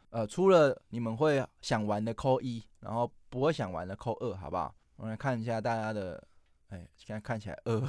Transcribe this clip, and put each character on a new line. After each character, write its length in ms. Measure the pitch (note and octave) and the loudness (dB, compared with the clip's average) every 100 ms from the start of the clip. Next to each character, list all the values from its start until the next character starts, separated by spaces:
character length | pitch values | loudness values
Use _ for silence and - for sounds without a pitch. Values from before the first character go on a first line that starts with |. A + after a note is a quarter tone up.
| _ | _
呃， 140 | A#2 G#2+ | -4 -2
出 240 | - F#3+ | 4 8
了 300 | F3+ C#3+ - - | 10 8 4 -6
你 100 | A#2 | -6
们 160 | A#2 A2+ | -4 2
会 280 | D#3 C#3+ - _ | 2 2 0 _
想 240 | - A2+ G#2 | -2 0 0
玩 180 | G#2 | 0
的 100 | A2 | -2
扣 260 | A#2 C3+ C3 | -2 2 2
一， 220 | B2+ A#2 - - | 0 -8 -10 -16
然 140 | - | -6
后 180 | A2+ A#2+ - - | -2 -2 -4 -10
不 120 | B2+ | 0
会 100 | C#3+ | 0
想 200 | D#3+ G2+ | 0 -2
玩 160 | E2+ F2+ | -6 -8
的 80 | G2 | -8
扣 180 | B2 - | -6 -4
二， 160 | B2 F#2+ | -4 -6
好 140 | D2+ | -6
不 60 | F2+ | -4
好？ 180 | D2 - _ - | -4 -8 _ -14
我 100 | A2 | -10
来 60 | A2 | -6
看 240 | C#3 A#2+ | -4 -4
一 40 | |
下 160 | A2+ A2+ | -2 -2
大 160 | A#2 A2+ | -2 -2
家 160 | A2 | -2
的， 320 | G#2+ F#2 - - - _ _ - | -4 -6 -10 -16 -20 _ _ -18
哎， 180 | F#2 E2 _ | -16 -16 _
现 200 | - G#2+ | -12 -10
在 40 | |
看 200 | - A2+ | -6 -8
起 100 | G#2 | -8
来 100 | - - | -8 -2
二 220 | A2 | -2